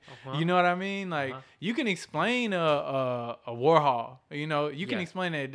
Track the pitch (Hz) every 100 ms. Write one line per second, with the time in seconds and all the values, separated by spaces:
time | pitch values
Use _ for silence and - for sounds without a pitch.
0 | - 127 135 139 165 180 175 180 196 196
1 | 190 156 135 131 - _ 170 240 247 175
2 | - 151 190 247 233 185 160 147 156 135
3 | 127 123 117 117 - 120 139 160 147 123
4 | 117 127 _ 147 151 151 151 143 170 214
5 | 170 185 180 156 135